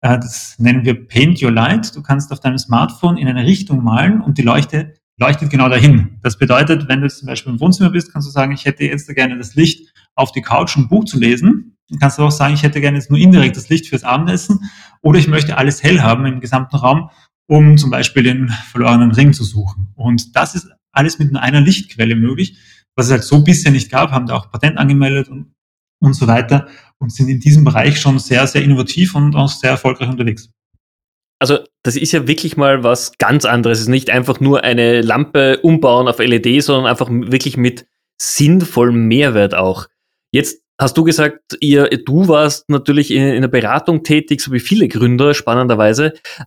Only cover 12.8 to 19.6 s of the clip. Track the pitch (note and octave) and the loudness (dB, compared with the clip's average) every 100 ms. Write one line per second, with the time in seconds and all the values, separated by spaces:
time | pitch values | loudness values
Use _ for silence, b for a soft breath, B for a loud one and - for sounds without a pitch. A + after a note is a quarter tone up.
12.8 | C#3+ C#3+ - D3 F3+ F3 C3 - - E3 | -2 -2 -2 2 6 6 4 -2 -4 -4
13.8 | - C3 B2+ B2+ E3+ F3+ - G3+ G3+ B | -2 -8 -2 -2 -2 -4 -2 -4 -4 B
14.8 | B B D#3 D3+ D3+ D#3 D3 - D3 C#3+ | B B 2 4 4 0 -2 -2 -4 0
15.8 | D3 F3+ A2+ A#2 C3+ B2+ B2 C3 C3 C#3+ | 0 2 2 0 -2 -6 -6 -6 -4 -2
16.8 | B2+ D3 F3 b b _ _ D3+ D3+ D3 | 0 0 -4 b b _ _ 4 8 6
17.8 | C#3 B2 C3 - B2 B2+ B2+ A2 - A#2+ | 4 -2 -2 0 0 0 -4 -6 -10 -2
18.8 | A#2+ A#2+ A#2+ A2 C#3+ C#3 A2 G#2 | 2 4 4 4 4 4 -2 -4